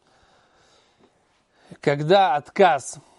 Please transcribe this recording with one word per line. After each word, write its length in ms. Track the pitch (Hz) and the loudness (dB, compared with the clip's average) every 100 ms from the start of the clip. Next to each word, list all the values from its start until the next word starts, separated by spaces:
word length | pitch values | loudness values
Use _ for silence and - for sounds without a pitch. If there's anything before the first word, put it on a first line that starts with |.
| _ _ _ _ _ _ _ _ _ _ _ _ _ _ _ _ _ - | _ _ _ _ _ _ _ _ _ _ _ _ _ _ _ _ _ -6
когда 560 | - 143 151 196 190 147 | -4 -4 0 2 2 -2
отказ 640 | - - 185 143 - 143 _ | -6 2 2 2 -6 -20 _